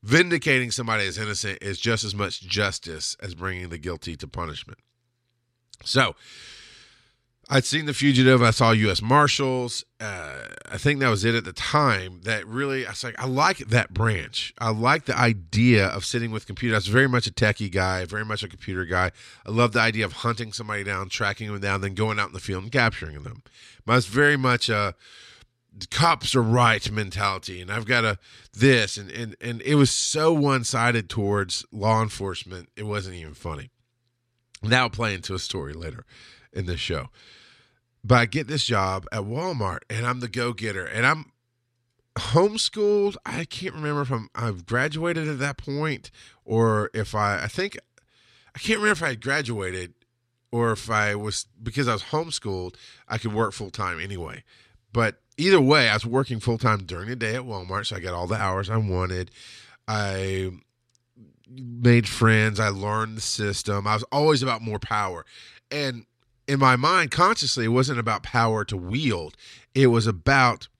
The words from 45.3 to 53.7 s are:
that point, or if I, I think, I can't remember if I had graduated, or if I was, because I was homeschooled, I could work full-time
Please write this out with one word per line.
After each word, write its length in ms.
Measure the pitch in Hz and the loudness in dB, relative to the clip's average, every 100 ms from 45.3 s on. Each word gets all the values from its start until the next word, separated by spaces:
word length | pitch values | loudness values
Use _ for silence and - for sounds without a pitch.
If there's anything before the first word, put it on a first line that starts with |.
| 139 | -4
that 180 | 143 135 | -6 -6
point, 520 | - 143 156 139 - - - _ - | -8 -4 -4 -4 -10 -20 -20 _ -2
or 440 | 113 113 107 104 | 2 4 4 0
if 200 | - 104 | -4 -4
I, 300 | 107 101 98 | 0 0 0
I 40 | 92 | -4
think, 300 | - 196 - _ _ _ _ _ _ _ - | -4 -6 -6 _ _ _ _ _ _ _ -10
I 40 | |
can't 200 | - 214 | -2 2
remember 140 | 214 | 2
if 100 | 175 | 2
I 60 | 160 | 0
had 120 | 120 | -4
graduated, 720 | 117 143 123 110 95 92 90 _ _ _ _ _ _ | -2 -2 -2 -4 -4 -6 -10 _ _ _ _ _ _
or 200 | 120 117 | 0 0
if 180 | 107 110 | 0 0
I 260 | 107 104 104 | 0 2 -2
was, 320 | 107 98 - _ | -4 -8 -10 _
because 280 | 113 139 123 | -8 -2 0
I 40 | |
was 100 | 107 | 0
homeschooled, 720 | - 151 165 - 107 95 90 - - - _ | -2 -4 -2 -6 -6 -6 -6 -12 -20 -20 _
I 80 | 113 | -6
could 160 | 117 | -4
work 180 | 107 110 | 0 -2
full-time 480 | - 101 | -2 -12